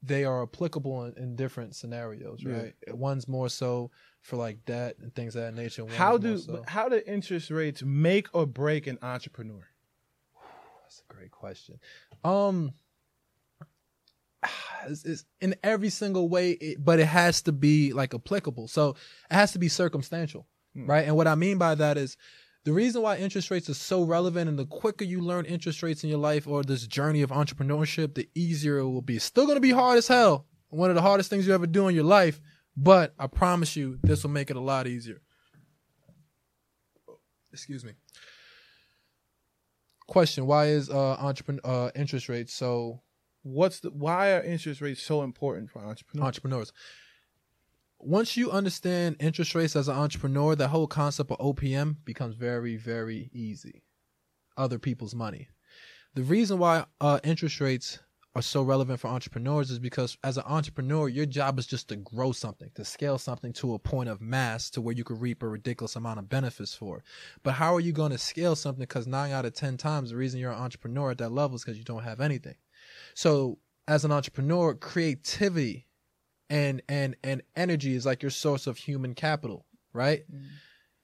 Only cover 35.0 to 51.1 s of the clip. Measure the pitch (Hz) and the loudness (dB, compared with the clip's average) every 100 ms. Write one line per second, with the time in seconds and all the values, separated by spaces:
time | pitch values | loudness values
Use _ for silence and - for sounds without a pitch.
35 | 117 104 _ _ _ _ _ _ _ _ | -10 -16 _ _ _ _ _ _ _ _
36 | _ _ _ _ _ _ _ _ _ _ | _ _ _ _ _ _ _ _ _ _
37 | - - _ _ _ 147 - 135 117 - | -20 -20 _ _ _ -20 -14 -14 -14 -20
38 | _ - - - - - _ _ _ _ | _ -20 -20 -20 -20 -20 _ _ _ _
39 | _ _ _ _ _ _ _ _ _ _ | _ _ _ _ _ _ _ _ _ _
40 | - 185 160 - 131 147 151 151 135 139 | 0 4 4 2 2 4 4 2 0 0
41 | 135 135 139 139 - 139 127 127 123 135 | 0 0 -2 -4 -6 -8 -2 -2 -2 -4
42 | 143 131 - 120 117 - 127 120 117 123 | -4 -4 -6 -8 -8 -6 -2 -2 -4 -10
43 | _ _ _ _ 139 135 185 180 175 147 | _ _ _ _ -8 2 2 0 -10 -4
44 | 147 175 202 185 - 170 165 139 147 131 | -2 2 4 2 0 -4 -6 -8 -8 -8
45 | - 151 139 - 139 92 107 - 104 107 | -2 -2 -2 -4 -4 -4 -8 -12 -12 -12
46 | - 147 139 - 135 131 107 - - - | -10 -4 -4 -4 -6 -6 -8 -14 -20 -20
47 | - _ _ _ _ _ _ _ _ _ | -20 _ _ _ _ _ _ _ _ _
48 | 135 185 233 - 240 196 196 - 180 180 | 0 0 2 0 0 0 -2 -2 -2 0
49 | 175 151 151 160 165 170 160 151 139 135 | 0 0 -2 -2 -2 0 0 0 0 0
50 | 147 - 139 139 151 156 131 160 151 151 | -2 -2 -2 0 2 2 2 2 0 0
51 | 147 | -2